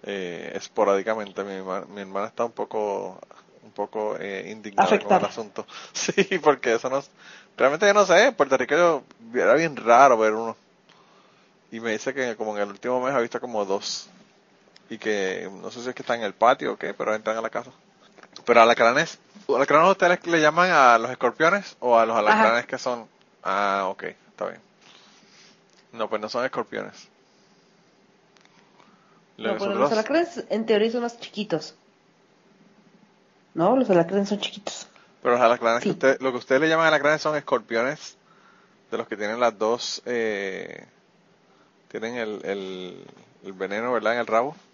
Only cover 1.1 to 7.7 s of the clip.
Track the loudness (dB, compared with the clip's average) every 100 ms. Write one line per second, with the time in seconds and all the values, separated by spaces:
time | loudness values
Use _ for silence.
1.1 | -6 -6 -10 -10 -10 -8 -10 -10 -14 -10
2.1 | -8 -8 -6 -6 -6 -8 -4 -4 -4 -8
3.1 | -14 -20 -20 _ -20 -20 -10 -8 -6 -6
4.1 | -6 -8 -10 -12 -14 -8 -2 2 0 2
5.1 | -2 -2 -8 -12 -12 -14 -18 -14 -8 -4
6.1 | 0 0 2 2 2 0 -2 -2 -6 -8
7.1 | _ -20 -20 _ 0 0